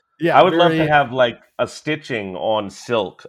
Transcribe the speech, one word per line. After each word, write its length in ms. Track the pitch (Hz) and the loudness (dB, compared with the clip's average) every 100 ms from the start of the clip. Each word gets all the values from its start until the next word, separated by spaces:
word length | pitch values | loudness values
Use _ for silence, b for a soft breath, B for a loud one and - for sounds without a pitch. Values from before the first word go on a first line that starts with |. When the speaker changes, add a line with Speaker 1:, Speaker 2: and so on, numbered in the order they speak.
| _ - | _ -6
Speaker 1:
Yeah, 200 | 165 139 | 0 4
Speaker 2:
I 40 | |
would 100 | 175 | 4
love 180 | 165 170 | 4 2
to 60 | 160 | 2
Speaker 1:
very 120 | 156 | 2
Speaker 2:
have, 220 | 147 131 | 2 0
like, 280 | 131 120 117 _ - | 0 0 -2 _ -8
a 80 | 117 | -8
stitching 680 | - - 151 151 120 98 90 | -6 -8 -8 -6 -8 -8 -6
on 340 | 92 107 101 | -4 -4 -6
silk 560 | 101 - 117 92 - | -12 -4 -4 -4 -8